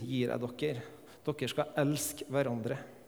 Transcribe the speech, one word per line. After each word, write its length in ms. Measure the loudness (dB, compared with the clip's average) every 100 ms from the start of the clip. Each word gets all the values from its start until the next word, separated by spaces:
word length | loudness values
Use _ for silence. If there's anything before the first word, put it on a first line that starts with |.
gir 300 | 0 2 2
jeg 100 | 2
dere. 420 | -2 0 -2 -2 -6 -14 -18 -6 -4
Dere 220 | 0 0
skal 240 | 0 0 2
elske 480 | 2 2 0 -4 0
hverandre. 480 | 2 2 0 -2 -2 -6 -16